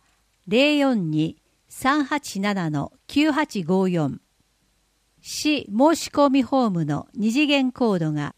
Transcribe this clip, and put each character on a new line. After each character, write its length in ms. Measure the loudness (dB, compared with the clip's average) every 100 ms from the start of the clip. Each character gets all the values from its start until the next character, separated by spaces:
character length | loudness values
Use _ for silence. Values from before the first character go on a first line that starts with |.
| _ _ _ _ -2
零 300 | 2 4 4
四 340 | 2 0 0
二 240 | 0 -2 -6 _ _ _
三 380 | -4 -2 0 -2
八 340 | -4 -6 -4
七 300 | -4 -2 -2
の 240 | -4 -6 -12 -4
九 260 | 0 2
八 320 | 2 -2 -4
五 260 | -2 0 2
四。 320 | 0 -2 -4 -14 _ _ _ _ _ _ _ _ _
市 440 | -12 -4 -2 -2 -2
申 300 | 2 2 2
し 140 | -2
込 200 | 2 4
み 120 | 2
ホ 260 | 2 0 0
ー 20 |
ム 160 | 0 -2
の 240 | -4 -6
二 180 | -4 -2
次 160 | 0 2
元 260 | 2 0
コ 180 | 0 0
ー 80 | 0
ド 140 | 0
が 200 | -2 -6